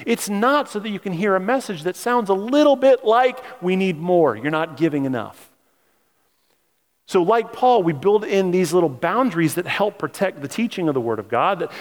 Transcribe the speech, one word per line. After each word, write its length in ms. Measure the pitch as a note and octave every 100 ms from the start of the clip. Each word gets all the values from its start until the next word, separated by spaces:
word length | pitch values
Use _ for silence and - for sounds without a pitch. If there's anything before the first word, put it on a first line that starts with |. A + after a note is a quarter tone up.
| -
It's 220 | A3+ -
not 400 | G3+ A#3+ C#4+ -
so 120 | G#3
that 100 | G#3+
you 100 | G3
can 140 | G3+
hear 240 | E3+ G#3 F#3+
a 20 |
message 440 | F#3+ C4 - E3
that 120 | D#3+ F3+
sounds 340 | A#3+ B3 G3
a 40 |
little 420 | F#3+ G#3+ C#4+ D4 C4+
bit 300 | C4 B3 A3
like, 340 | A#3 B3+ - - -
"We 160 | F3 F#3
need 200 | F#3+ D#3
more. 380 | F3 F3+ D3+ A2
You're 160 | C#3
not 240 | D#3 E3 C#3+
giving 300 | D#3+ C#3+ C#3
enough." 400 | B2 G2+ - - _ _ _ _ _ _ _ _ _ _ _ _ _ _ _ -
So 140 | F#3+
like 300 | E3+ A#3 A3+
Paul, 280 | - B3+ A#3+
we 100 | E3+
build 320 | C#3+ F3+ G#3
in 280 | G#3 G3 F#3
these 200 | F3+ F3
little 160 | F3+ E3
boundaries 680 | B2 E3 G#3+ C4 E3 D#3+ D#3+
that 100 | F3+
help 320 | - G3+ -
protect 460 | D3+ - F#3+ D3+
the 40 | C#3
teaching 400 | - A#3 - E3
of 60 |
the 80 | C3+
Word 160 | A#2 A2
of 100 | G2
God, 300 | A#2 E3 F#3+
that 140 | E3+ -